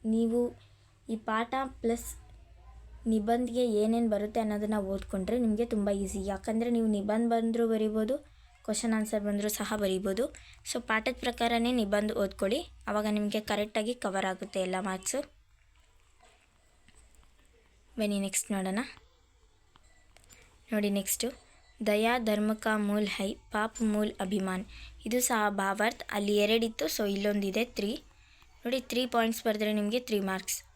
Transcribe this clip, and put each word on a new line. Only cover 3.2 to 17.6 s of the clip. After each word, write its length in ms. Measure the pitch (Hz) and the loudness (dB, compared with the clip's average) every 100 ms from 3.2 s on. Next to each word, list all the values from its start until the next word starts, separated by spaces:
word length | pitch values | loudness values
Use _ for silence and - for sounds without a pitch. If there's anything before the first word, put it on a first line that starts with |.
| 208 240 247 233 247 208 | 4 2 2 2 2 4
ಏನೇನು 280 | 214 226 233 | 4 4 2
ಬರುತ್ತೆ 260 | 208 208 220 | 2 0 0
ಅನ್ನೋದನ್ನ 380 | 214 208 208 214 190 | 0 -2 0 0 0
ಓದ್ಕೊಂಡ್ರೆ 440 | 196 - 196 185 240 | -4 -4 -4 0 0
ನಿಮಗೆ 200 | 233 208 233 | 2 2 0
ತುಂಬ 180 | 214 202 196 | 0 0 0
ಈಸಿ. 180 | 196 196 196 | -2 -4 -4
ಯಾಕಂದರೆ 380 | 190 - 220 233 233 | -4 -2 0 2 2
ನೀವು 120 | 220 208 | 2 2
ನಿಬಂಧ 300 | 202 214 233 | 2 0 2
ಬಂದರೂ 320 | 233 226 226 226 | 2 2 2 2
ಬರಿಬೋದು, 420 | 220 220 214 220 285 - - - - - | 2 2 0 0 -2 -4 -20 -20 -14 -6
ಕ್ವಶನ್ 280 | 214 233 220 | -2 0 0
ಆನ್ಸರ್ 240 | 214 214 202 | 0 0 0
ಬಂದರೂ 220 | 202 208 208 | 0 -2 -2
ಸಹ 180 | 202 214 | -4 0
ಬರಿಬೋದು. 420 | 196 190 196 196 277 - - - - | 0 0 0 0 -2 -4 -20 -18 -8
So 60 | 247 - | -6 0
ಪಾಠದ 280 | 220 220 247 | 0 0 -2
ಪ್ರಕಾರನೇ 460 | 247 240 233 233 233 254 | -4 0 2 2 2 2
ನಿಬಂಧ 280 | 202 208 214 - | 2 2 2 0
ಓದ್ಕೊಳ್ಳಿ, 380 | 196 - 196 254 349 - - | -2 0 0 0 -4 -12 -4
ಆವಾಗ 180 | 208 214 208 | -2 0 0
ನಿಮಗೆ 220 | 208 214 214 | 0 -2 -2
ಕರೆಕ್ಟಾಗಿ 440 | 208 208 220 214 247 | -2 0 -2 -2 -2
ಕವರ್ 240 | 208 190 190 | -2 -2 -2
ಆಗುತ್ತೆ 280 | 185 196 196 185 | -4 -6 -4 -2
ಎಲ್ಲ 100 | 185 202 | -2 -2
ಮಾರ್ಕ್ಸು. 320 | 190 - 262 302 - _ - _ _ - - - _ - _ _ _ _ _ - - - - - - - - | -4 -4 -4 -6 -14 _ -20 _ _ -20 -20 -20 _ -20 _ _ _ _ _ -20 -20 -20 -20 -20 -20 -20 -20